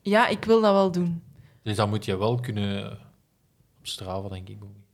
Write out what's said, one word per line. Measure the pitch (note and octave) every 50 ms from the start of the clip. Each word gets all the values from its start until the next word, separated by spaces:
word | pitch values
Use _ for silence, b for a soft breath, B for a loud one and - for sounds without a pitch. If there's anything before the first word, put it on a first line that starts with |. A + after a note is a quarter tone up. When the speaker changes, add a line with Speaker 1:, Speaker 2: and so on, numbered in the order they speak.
Speaker 1:
Ja, | _ G3 G3+ G#3+ A#3+ -
ik | A3 G3+ -
wil | G#3+ A3+ A3+
dat | A3 G#3 G3
wel | G3 G3 F#3+ F3
doen. | F3 F3 F3 E3+ E3+ - - - b b b b b b
Speaker 2:
Dus | A2+ G#2
dan | G2+ G#2+ G#2
moet | G#2 G#2+ -
je | - G2 F#2
wel | G2+ A2 A#2+ B2
kunnen | A#2+ - A2 G#2 G2+ G2+ G2+ G2 G2+ - - - - - _ _ _ _ _ _ _ _ _ _ _ _ _ _
op | _
Strava, | - - - G2+ F#2 F#2 F#2+ G2 G2+
denk | F#2+ F#2 F#2 G2
ik, | G2+ G2+
Bobby. | G#2 G2 G2+ G2+ G2+ _